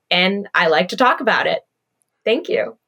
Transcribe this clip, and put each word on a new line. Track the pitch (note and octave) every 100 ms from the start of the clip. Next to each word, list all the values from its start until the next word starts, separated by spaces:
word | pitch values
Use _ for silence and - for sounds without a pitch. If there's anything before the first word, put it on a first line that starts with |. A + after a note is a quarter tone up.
| -
and | F3 F#3 G3+ G3+
I | E3 E3
like | D#3 F3+
to | G#3
talk | B3+ D#4+
about | A3 C#3+ -
it. | - - _ _ _ _ _
Thank | G#3+ B3+ -
you. | - G#2+ -